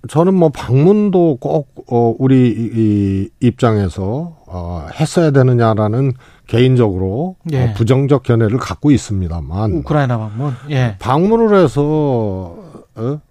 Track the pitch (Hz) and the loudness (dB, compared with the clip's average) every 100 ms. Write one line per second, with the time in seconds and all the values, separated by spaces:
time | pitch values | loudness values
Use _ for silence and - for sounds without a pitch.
0 | 117 151 175 190 160 139 - 127 156 208 | -4 0 2 4 2 0 0 2 4 4
1 | 208 180 170 127 147 156 143 - - 120 | 2 2 2 0 -2 -4 -4 -16 -4 0
2 | 117 113 131 131 123 104 113 113 110 104 | 0 2 2 4 4 0 -4 0 2 2
3 | 98 98 98 _ 123 113 123 107 98 - | 0 0 -4 _ -2 2 0 2 -2 -4
4 | 95 123 170 160 - 90 87 87 78 - | -6 -6 -8 -14 -14 -12 -8 -10 -10 -6
5 | 156 - 160 139 127 123 113 107 107 113 | -2 2 2 4 4 4 2 2 0 0
6 | 139 127 - _ - 113 127 127 110 92 | -2 -4 -12 _ -4 0 2 4 2 0
7 | 95 107 180 185 170 139 123 104 110 131 | -4 -4 -6 -8 -6 -2 -2 0 0 2
8 | 139 139 - 117 110 127 - 90 147 131 | 2 0 2 2 2 0 -4 -4 2 2
9 | - 98 90 82 69 87 110 170 135 151 | 0 -6 -4 -6 -8 -4 -4 -4 -2 -2
10 | 135 120 110 107 143 127 143 143 123 101 | 0 -2 -6 -8 -8 -8 -6 -2 -2 -4
11 | 107 139 190 226 226 202 160 143 147 156 | -2 0 2 2 2 4 2 0 -2 0
12 | 147 123 107 95 90 85 185 - - - | 0 0 -2 -4 -10 -14 -20 -20 -20 -10
13 | 117 147 _ | -8 -8 _